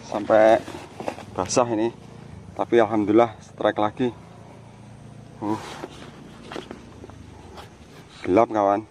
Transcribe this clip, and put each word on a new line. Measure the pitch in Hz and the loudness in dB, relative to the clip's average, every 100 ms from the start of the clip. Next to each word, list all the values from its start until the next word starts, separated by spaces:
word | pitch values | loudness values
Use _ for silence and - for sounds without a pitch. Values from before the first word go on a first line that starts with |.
sampai | - 110 104 110 110 113 - - - - - - - | -10 -6 2 6 6 4 0 -16 -16 -14 -12 -12 -12
basah | - 90 135 120 | -8 -2 0 0
ini. | 107 117 - - - - - - | 0 -2 -4 -20 -20 -20 -20 -14
Tapi | - 98 117 | -8 0 2
alhamdulillah | 104 110 101 107 117 - | 4 2 2 2 2 -2
strike | - - 107 104 | -20 -4 -2 0
lagi. | 107 - 127 - - - - - - - - - - - - - | -2 -2 -6 -6 -20 -20 -20 -20 -20 -20 -20 -20 -20 -20 -20 -10
Uh. | 104 107 - - - - - - - - - - - - - - - - - - - - - - - - - - - | -6 -6 -8 -16 -16 -18 -20 -20 -20 -20 -16 -14 -14 -18 -20 -20 -20 -20 -20 -20 -20 -20 -20 -20 -20 -20 -20 -10 2
Gelap, | 95 113 | 4 4
kawan. | 107 101 101 107 | 2 2 0 -4